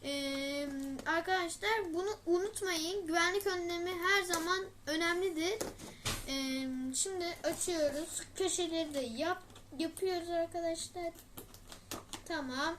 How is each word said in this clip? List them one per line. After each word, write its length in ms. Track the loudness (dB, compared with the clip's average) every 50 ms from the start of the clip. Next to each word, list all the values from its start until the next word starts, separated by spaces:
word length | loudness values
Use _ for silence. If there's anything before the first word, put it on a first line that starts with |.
| -2
Ee, 640 | -2 -2 0 0 0 0 0 -2 0 0 0 -2 -2 -2 -4 -4 -4 -6 -4 -2
arkadaşlar, 880 | 2 2 2 2 2 2 2 2 0 -4 -2 0 2 2 2 2 0 0
bunu 220 | 0 0 0 -2 -2 2
unutmayın. 800 | 4 4 4 4 0 -2 -2 -2 0 0 0 0 0 -2 -2 -2
Güvenlik 400 | 2 4 4 6 6 4 2 2
önlemi 440 | 2 0 2 0 0 0 0 0 -2 -2 0
her 200 | 4 6 6 6
zaman 420 | 6 4 2 2 4 2 2 0 0 -4 -8 -10 -4
önemlidir. 720 | -2 0 2 4 4 4 4 2 2 2 2 0 0 0 0 -2 -6 -6 -8 -12 -14 -14 -6 -4 -2 -2 -2 -2 -2
Ee, 400 | -2 -2 0 0 0 -2 -2 -2 -2 -2 -4 -2 0
şimdi 440 | 0 0 0 0 -2 -2 -2 -4 0
açıyoruz. 800 | 0 0 0 0 0 0 2 4 4 4 2 0 -4 -4 -4 -8 -8 -8 -2
Köşeleri 580 | 0 0 2 2 2 0 2 2 0 0 0 0
de 60 | -2
yap-, 420 | -2 -2 -2 0 0 0 0 -2 -4 -14 -16 -18 -16 -14 -4 -2
yapıyoruz 500 | -2 -2 0 0 0 2 2 2 0 0
arkadaşlar. 840 | 2 2 0 0 0 -2 0 0 0 0 -4 -6 -6 -4 -4 -4 -4 -6 -18 -16 -14 -14 -14 -14 -16 -18 -16 -16 -16 -16 -12 -10 -10 -10 -8 -10 -12 -12 -6
Tamam. 500 | -4 -4 -2 -2 -2 0 2 2 0 0